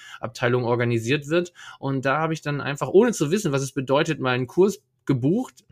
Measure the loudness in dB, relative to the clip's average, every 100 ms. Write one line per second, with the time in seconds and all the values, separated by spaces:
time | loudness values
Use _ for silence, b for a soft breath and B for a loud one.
0 | B B -12 -4 0 0 0 0 0 0
1 | 0 -2 0 -2 -2 B B B -4 -2
2 | -2 0 -2 -4 -4 -6 -4 -6 2 4
3 | 4 2 0 0 0 0 -2 -4 0 2
4 | 2 0 0 0 0 2 2 2 _ _
5 | -2 2 2 2 -2 -10 _